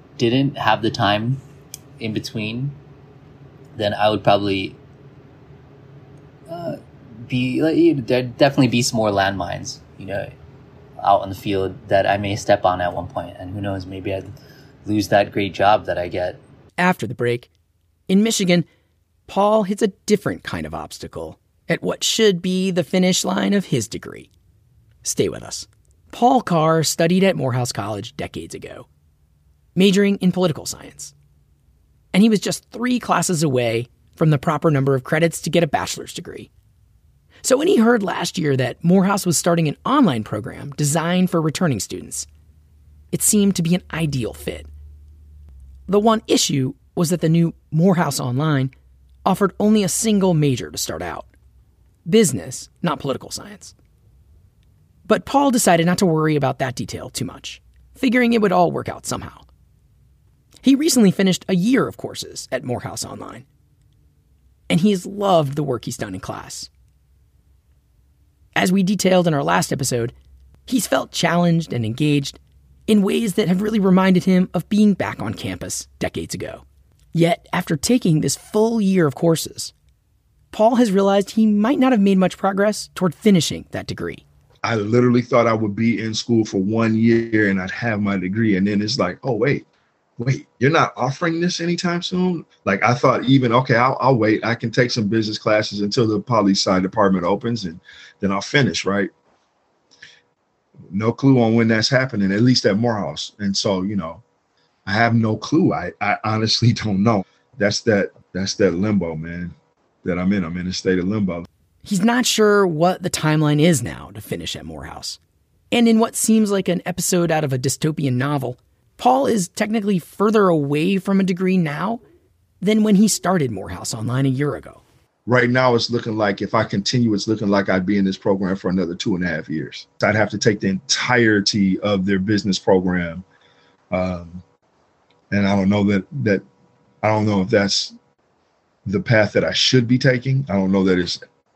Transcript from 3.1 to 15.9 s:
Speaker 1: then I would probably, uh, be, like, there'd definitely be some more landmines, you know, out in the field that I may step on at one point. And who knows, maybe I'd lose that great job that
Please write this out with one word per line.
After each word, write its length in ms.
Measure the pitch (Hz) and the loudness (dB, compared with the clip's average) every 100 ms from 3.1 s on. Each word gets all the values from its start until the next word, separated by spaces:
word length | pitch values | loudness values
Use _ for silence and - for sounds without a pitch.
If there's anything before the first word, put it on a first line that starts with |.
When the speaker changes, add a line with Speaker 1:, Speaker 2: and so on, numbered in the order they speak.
| - - - - - - - | -20 -20 -20 -20 -20 -16 -6
Speaker 1:
then 180 | 104 | -4
I 160 | 104 107 | 0 0
would 140 | 104 | 2
probably, 520 | 110 101 101 95 92 - - - - - - - - - - - - - - - - - - | 0 0 0 -4 -6 -12 -20 -20 -20 -20 -20 -20 -20 -20 -20 -20 -20 -20 -20 -20 -20 -20 -16
uh, 280 | 170 170 143 - - - 113 120 | -12 -10 -10 -14 -20 -20 -20 -6
be, 340 | 127 127 - | -2 -2 0
like, 460 | 311 320 170 143 117 | 0 4 2 2 0
there'd 300 | 123 127 120 | -2 -2 2
definitely 320 | 143 139 127 | 2 4 2
be 120 | 117 | 2
some 160 | 123 123 | 0 0
more 120 | 110 | 0
landmines, 680 | 98 95 98 90 98 - - - - | 2 0 -2 -6 -8 -12 -16 -20 -18
you 80 | 98 | -10
know, 240 | 101 101 - - - - - - - | -8 -10 -14 -20 -20 -20 -20 -20 -4
out 200 | - 101 | 2 2
in 60 | 98 | 0
the 60 | 95 | -8
field 400 | 107 95 95 95 - | -4 -2 -2 -6 0
that 180 | 98 98 | 0 2
I 120 | 101 | 0
may 180 | 101 107 | -2 -4
step 280 | - 101 | 0 2
on 160 | 92 90 | 2 0
at 140 | 87 | -2
one 140 | 90 90 | -4 -8
point. 280 | - 87 - | -10 -12 -12
And 140 | 92 | -12
who 80 | 98 | -8
knows, 240 | 101 95 92 | -6 -8 -10
maybe 280 | 95 92 | -10 -8
I'd 180 | 95 95 - - - - - - | -8 -8 -18 -20 -20 -20 -14 -4
lose 220 | 107 95 | -2 2
that 220 | 104 101 | 2 2
great 220 | 110 101 | -2 -4
job 320 | 85 98 107 | 0 2 2
that 120 | 90 | 0